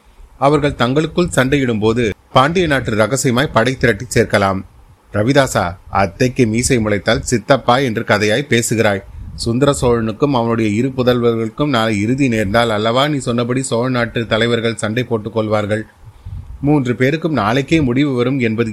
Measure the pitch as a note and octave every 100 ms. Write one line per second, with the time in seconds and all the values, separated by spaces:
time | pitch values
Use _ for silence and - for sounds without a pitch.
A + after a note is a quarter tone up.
0 | _ - - - C3+ D3 C#3+ C#3 A#2+ C#3
1 | D#3+ F3 F3 - C3 C#3+ B2+ A2 A2 A2+
2 | A2+ - _ C3 C3+ F3 E3+ C#3 B2 G#2+
3 | G#2+ C3 C#3 A#2 D#3 A#2+ A2+ C3 B2+ G#2
4 | B2 B2 G2+ G#2+ G2 F#2+ F#2+ - - -
5 | _ G#2 A2 C#3 C3 A#2 F2+ F2+ - G2
6 | G2 - B2+ B2+ A#2 A2 B2 C3 G#2+ G#2
7 | - A#2+ - A#2+ - C#3+ - B2 C3+ A2
8 | A#2 G#2+ G#2+ A2 C#3+ A#2 A#2 A2 G#2+ G2
9 | - - - - A#2 A#2 C#3+ C#3 B2+ A#2
10 | A2 G#2+ C#3+ C3 A#2 A2+ A2+ G#2 C3+ B2+
11 | B2 B2+ A#2+ A2+ A2+ A2 D3 A#2+ A2+ G#2
12 | G#2+ C3+ C3+ A2+ G2 A2+ A#2 G#2+ A2+ A#2+
13 | D3 D3 B2 A#2+ A#2+ B2+ C3 A#2 B2+ B2
14 | A#2 B2 A2 A2 A#2 A#2 A2+ A2+ G#2+ A2
15 | B2 A2+ G#2+ A2 G#2+ G#2+ G#2 G#2+ G#2+ _
16 | - - - - - - C#3 D3+ B2 A#2
17 | B2+ D#3 E3 C#3 G2+ B2+ C#3 E3 C3+ B2+
18 | D3 B2 A#2+ C#3 A#2 A2 A2+